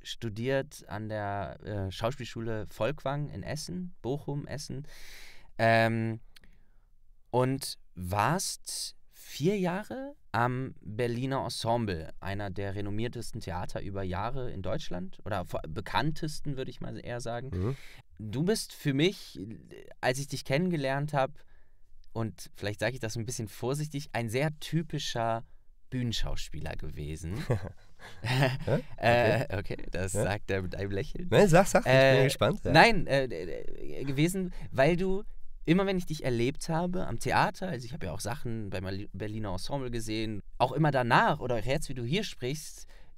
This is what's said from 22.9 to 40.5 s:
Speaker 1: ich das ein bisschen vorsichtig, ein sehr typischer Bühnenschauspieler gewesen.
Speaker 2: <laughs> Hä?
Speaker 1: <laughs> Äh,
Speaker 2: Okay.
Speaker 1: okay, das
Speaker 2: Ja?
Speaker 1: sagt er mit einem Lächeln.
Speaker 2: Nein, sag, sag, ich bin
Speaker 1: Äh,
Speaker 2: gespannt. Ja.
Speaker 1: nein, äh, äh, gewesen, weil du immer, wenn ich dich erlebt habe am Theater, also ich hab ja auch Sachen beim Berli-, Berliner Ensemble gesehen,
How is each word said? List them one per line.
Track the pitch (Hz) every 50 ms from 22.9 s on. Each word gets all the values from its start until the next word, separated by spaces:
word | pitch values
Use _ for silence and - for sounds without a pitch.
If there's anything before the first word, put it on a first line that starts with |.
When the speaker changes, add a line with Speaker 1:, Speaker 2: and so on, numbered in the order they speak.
| 127
Speaker 1:
ich | 127
das | - 107 -
ein | 117 110
bisschen | 123 123 - 113 101
vorsichtig, | - - 117 120 143 151 151 151 151 139 - - -
ein | 117 120 110
sehr | 107 131 147 160 156 -
typischer | - - 151 165 170 - - 143 - - - 120 113 117 113 117 - - - - - - - - - -
Bühnenschauspieler | 127 127 123 117 107 - - - 76 - - - - - 82 80 -
gewesen. | - 80 78 - - 73 73 78 78 - 82 95 131 - -
Speaker 2:
<laughs> | 123 98 - - - - - - - - - - - - -
Hä? | 117 127 131 143 127 131
Speaker 1:
<laughs> | 127 - - 131 - - - -
Äh, | - - 117 117 120 117 110 107 117 -
Speaker 2:
Okay. | - - 101
Speaker 1:
okay, | 95 - - - - -
das | - 87 95 95 101
Speaker 2:
Ja? | 101 113
Speaker 1:
sagt | 90 101 107 - -
er | 98 95 92
mit | 90 -
einem | - 98 101
Lächeln. | 101 98 92 - - - 90 90
Speaker 2:
Nein, | 110 143 202 190
sag, | 151 175 196
sag, | - - 190
ich | -
bin | - 131
Speaker 1:
Äh, | 135 135 135 131 139 135
Speaker 2:
gespannt. | 139 - - - 117 - - -
Ja. | 90 139
Speaker 1:
nein, | 160 190 233 220 185 -
äh, | - 131 139 131
äh, | 120 92 78 90 82 67 55 - - - - - 69 73 80 123
gewesen, | 139 135 139 156 180 180 190 185 175 - - - - 156
weil | 143 135 156 175
du | 165 190 190 190 202 208 - - - - - - - -
immer, | - 170 190 196
wenn | 196 190 180
ich | 180
dich | - 156 - -
erlebt | 135 120 117 120 131 - - - -
habe | 160 160 175 180 180 180 -
am | - 113 113
Theater, | - - 85 113 151 208 - - - -
also | - 120 127
ich | 110 143
hab | 160 -
ja | 90 78
auch | -
Sachen | - 101 - - - 123 117 113 107 98
beim | 95 92 95
Berli-, | 92 95 95 104 - -
Berliner | 95 110 107 107 110 107 98 90
Ensemble | 90 - - 139 143 131 123
gesehen, | 117 117 113 113 107 113 110 110 107 101 - -